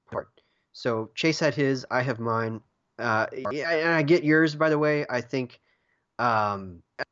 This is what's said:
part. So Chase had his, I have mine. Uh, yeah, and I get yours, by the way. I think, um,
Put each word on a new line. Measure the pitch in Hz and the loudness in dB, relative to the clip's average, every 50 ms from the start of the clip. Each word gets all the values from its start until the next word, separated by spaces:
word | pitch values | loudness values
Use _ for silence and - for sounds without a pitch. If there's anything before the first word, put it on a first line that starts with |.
| _ - | _ -10
part. | - - - - _ _ _ _ _ _ _ _ - | -8 -8 -8 -10 _ _ _ _ _ _ _ _ -14
So | - - 127 117 110 110 107 - | -6 -4 -2 -2 -2 -4 -6 -6
Chase | - - 160 151 - | -2 0 0 0 2
had | 165 151 - | 0 0 0
his, | 147 139 135 135 127 - - | 2 0 0 0 -2 -4 -2
I | 117 127 | -2 -2
have | 123 135 117 113 | 0 0 -2 -4
mine. | 117 117 113 113 113 110 113 107 - _ _ _ _ _ _ - | -2 -2 -2 -2 -2 -4 -6 -8 -12 _ _ _ _ _ _ -6
Uh, | 113 120 110 110 110 - - - 131 - | -2 0 0 0 0 -2 -4 -8 -6 -6
yeah, | 131 151 135 165 | -6 -4 -4 -2
and | 170 156 160 170 | -2 0 0 2
I | 170 160 151 | 2 2 4
get | 139 175 170 147 | 4 4 4 4
yours, | 151 156 160 160 156 147 | 4 4 4 4 4 2
by | 151 160 156 | 2 2 2
the | 151 147 | 2 2
way. | 151 151 151 147 143 - | 2 2 2 0 -2 -2
I | 123 123 | -4 -4
think, | 117 - - 131 127 120 - - _ _ _ _ _ _ _ _ _ _ _ - | -4 -2 -4 -4 -4 -4 -8 -18 _ _ _ _ _ _ _ _ _ _ _ -2
um, | 117 120 113 107 107 104 101 98 95 92 87 85 - _ _ - 135 - | 0 2 2 2 0 0 -2 -4 -8 -12 -14 -18 -20 _ _ -10 -10 -10